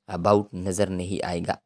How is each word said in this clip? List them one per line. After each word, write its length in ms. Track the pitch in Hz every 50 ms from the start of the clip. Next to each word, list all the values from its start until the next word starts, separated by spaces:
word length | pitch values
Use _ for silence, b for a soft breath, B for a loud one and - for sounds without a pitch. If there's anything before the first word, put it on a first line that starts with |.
| _ -
about 360 | 101 87 85 101 104 104 104 - -
नज़र 340 | 90 92 98 92 90 104 92
नहीं 300 | 95 90 90 92 98 -
आएगा 360 | - 78 87 87 87 - - - _